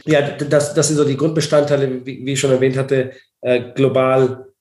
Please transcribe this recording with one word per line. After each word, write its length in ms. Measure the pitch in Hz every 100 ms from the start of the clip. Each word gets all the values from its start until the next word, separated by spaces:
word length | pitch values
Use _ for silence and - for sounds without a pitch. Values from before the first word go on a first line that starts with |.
Ja, 180 | 151 147
d-, 240 | - - 143
das, 260 | 147 -
das 140 | 165 147
sind 80 | 151
so 80 |
die 120 | 139 135
Grundbestandteile, 880 | 160 160 156 151 143 143 135 127
wie, 220 | 127 127 127
wie 60 |
ich 80 | 135
schon 100 | 139
erwähnt 260 | 127 131 131
hatte, 360 | 135 135 127 - _ _
äh, 300 | 123 123 123
global 720 | - 135 131 131 131 127 127 - _